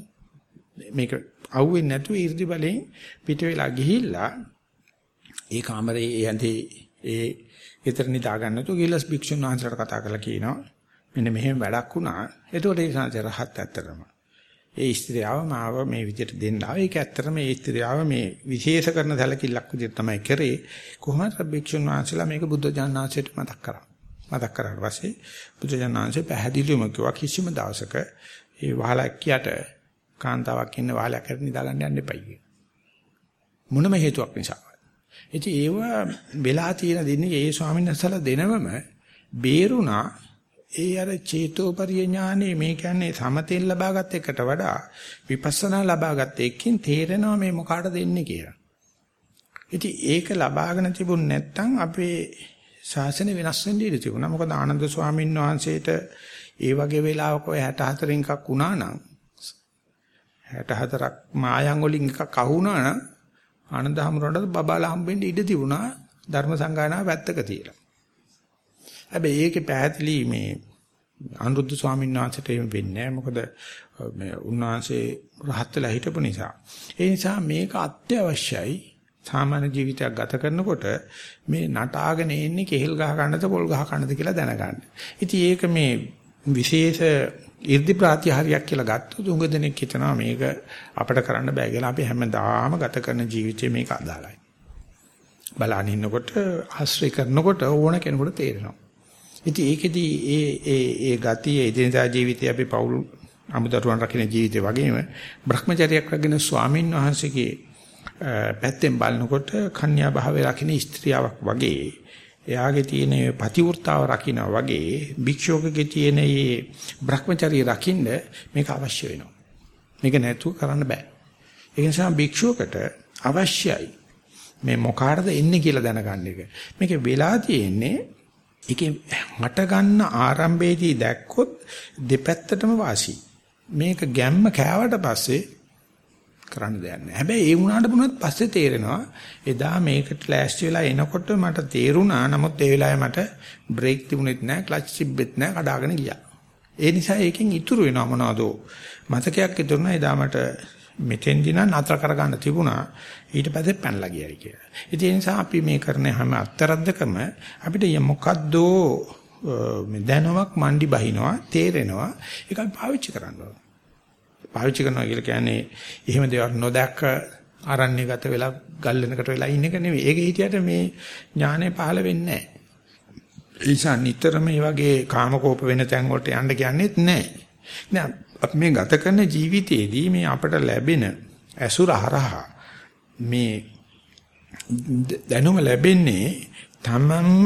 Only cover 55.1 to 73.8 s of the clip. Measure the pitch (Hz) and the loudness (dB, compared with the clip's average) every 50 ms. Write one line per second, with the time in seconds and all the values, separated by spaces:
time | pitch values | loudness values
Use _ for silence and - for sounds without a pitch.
55.1 | 151 156 156 156 156 151 147 147 156 143 - 160 156 156 156 160 - - - - | 0 0 0 0 0 0 0 0 0 0 -2 -2 -4 -2 0 -2 -2 -2 -2 -8
56.1 | - - - - - - - - _ _ - 127 135 139 147 147 147 151 151 156 | -18 -20 -20 -20 -20 -20 -20 -20 _ _ 0 0 0 0 0 0 0 0 0 0
57.1 | 156 151 151 151 151 147 151 - 156 151 135 131 131 - 139 131 143 143 160 147 | 0 0 0 0 -2 -2 -2 -2 -2 -2 -2 -2 -2 -2 -2 -2 -2 -2 -2 0
58.1 | 147 147 139 135 143 143 - - 131 135 147 175 202 165 104 87 - - - - | 0 0 0 -2 -4 -6 -4 -4 0 0 2 0 0 -2 -4 -6 -8 -12 -16 -20
59.1 | - _ _ _ _ _ - - - _ _ _ _ _ _ _ _ _ _ _ | -20 _ _ _ _ _ -20 -20 -20 _ _ _ _ _ _ _ _ _ _ _
60.1 | _ _ _ _ _ _ _ - 123 127 123 - 127 113 131 123 135 127 127 131 | _ _ _ _ _ _ _ -16 -14 -12 -6 -4 -4 -2 -2 -4 -2 -2 -4 -4
61.1 | - - - _ - 143 131 123 123 127 143 143 147 151 151 151 151 151 143 135 | -4 -8 -20 _ -4 -2 0 0 2 2 2 2 2 2 0 0 0 0 -2 -2
62.1 | 131 - 156 - - 131 123 127 151 170 185 208 202 156 127 135 175 254 - - | -2 -4 -8 -4 -2 0 2 2 2 2 2 2 2 2 2 2 0 -2 -6 -10
63.1 | - _ _ _ _ _ _ _ _ _ _ - - 127 127 147 147 156 147 160 | -20 _ _ _ _ _ _ _ _ _ _ -8 -6 -4 -2 -2 -2 0 -2 -2
64.1 | 156 151 147 147 156 175 208 190 175 175 156 156 160 165 170 170 165 175 175 175 | -2 -2 -2 -2 -2 -2 -2 -2 -2 0 0 2 2 2 0 0 -2 -4 -4 -2
65.1 | 190 196 196 185 170 190 208 180 196 151 139 135 143 165 214 254 262 - - _ | -2 -2 -2 -2 -2 -2 0 2 2 0 2 0 -2 -2 -2 -6 -8 -12 -20 _
66.1 | _ _ _ - 151 139 139 151 165 147 156 160 160 156 151 151 165 185 202 185 | _ _ _ -4 -2 -2 0 0 0 -2 -2 -2 -2 -2 -2 -2 -2 -2 -2 -2
67.1 | 160 151 - - - - 120 101 101 - - - - _ _ _ _ _ _ _ | -2 -2 -4 -4 -4 -4 -4 -4 -6 -10 -10 -16 -20 _ _ _ _ _ _ _
68.1 | _ _ _ _ _ _ _ _ _ _ _ _ _ _ - - - - - _ | _ _ _ _ _ _ _ _ _ _ _ _ _ _ -20 -20 -20 -20 -20 _
69.1 | - 175 165 151 139 147 156 170 170 175 156 - 143 131 135 151 160 - 151 151 | -4 -2 0 0 2 2 2 2 0 0 -2 -2 0 2 2 0 0 -2 -2 0
70.1 | 156 143 120 120 120 110 104 104 98 - - - _ _ _ _ _ _ _ _ | 0 0 0 -2 -2 -2 -4 -4 -6 -8 -12 -18 _ _ _ _ _ _ _ _
71.1 | _ _ - - - - - 123 139 139 135 131 143 139 - 135 131 135 135 131 | _ _ -18 -16 -12 -6 -2 -2 0 0 0 -2 -4 -4 -2 -2 -2 0 -2 -2
72.1 | 131 127 120 123 127 - 139 - 120 120 120 110 104 107 98 98 95 107 120 131 | -2 -2 -2 -4 -6 -8 -6 -4 -4 -2 -2 -4 -4 -4 -4 -4 -6 -6 -6 -6
73.1 | 131 127 127 131 120 120 117 117 - - - - - - | -6 -6 -8 -6 -6 -6 -6 -8 -12 -20 -20 -20 -20 -20